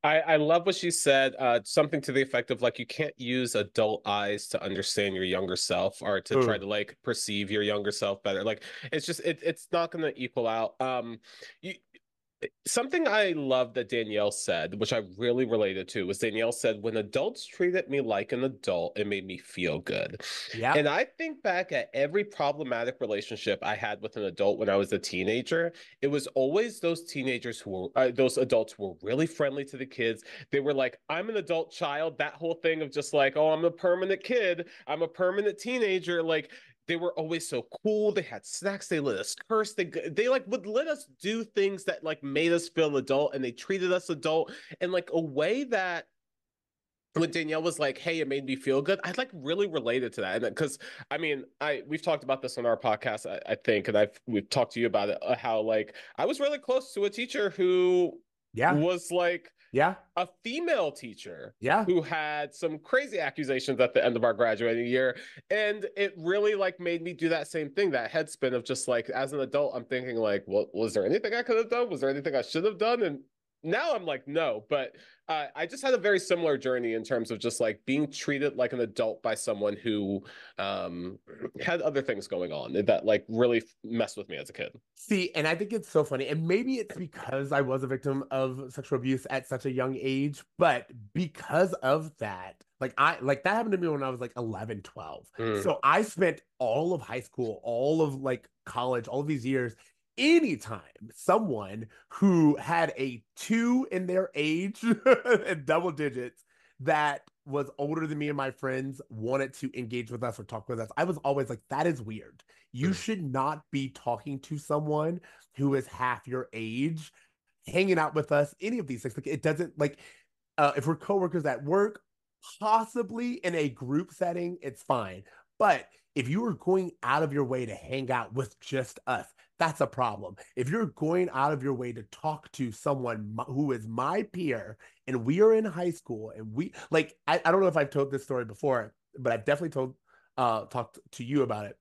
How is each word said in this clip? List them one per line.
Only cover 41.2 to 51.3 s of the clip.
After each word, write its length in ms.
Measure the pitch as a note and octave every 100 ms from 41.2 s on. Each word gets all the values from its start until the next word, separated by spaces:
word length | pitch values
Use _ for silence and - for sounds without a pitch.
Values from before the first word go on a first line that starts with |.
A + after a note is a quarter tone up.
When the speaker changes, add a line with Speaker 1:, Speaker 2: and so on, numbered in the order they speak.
Speaker 1:
do 240 | F#3+ A3+
things 400 | G#3+ G#3 G3 G3
that, 180 | - -
like, 200 | D#3 D#3
made 280 | C#3 C#3+ E3
us 200 | E3+ E3+
feel 260 | E3 D#3 C#3+
adult, 380 | C3 C3+ D3
and 100 | C#3
they 80 | B2+
treated 400 | A#2 - G3 F3+
us 160 | F3+ -
adult 440 | D#3 D#3 D#3+ - - - -
in, 100 | F3+
like, 200 | F#3 F3
a 80 | E3
way 440 | D#3+ C3+ D#3+ B3
that 420 | C4 A3 F#3 E3+ - _ _ _ _ _ _ _ _ _ _
when 160 | D#3+ E3
Danielle 320 | E3+ D#3 D#3+
was 160 | E3+ D#3
like, 200 | D3 C3+
"Hey, 220 | E3+ E3
it 80 | C#3
made 160 | C#3 C3+
me 100 | C3
feel 240 | C3+ C3+
good," 200 | C#3+ G3
I, 80 | F3 G#3+
like, 120 | B3+
really 320 | E3+ C3+ F3+ G3+
related 480 | D#3 A#2 B2+ A#2+
to 80 | -
that. 140 | F#2+ G#2
And, 80 | A2+
uh, 40 |
'cause, 260 | - D3+ - - - -
I 80 | D3
mean, 260 | D#3+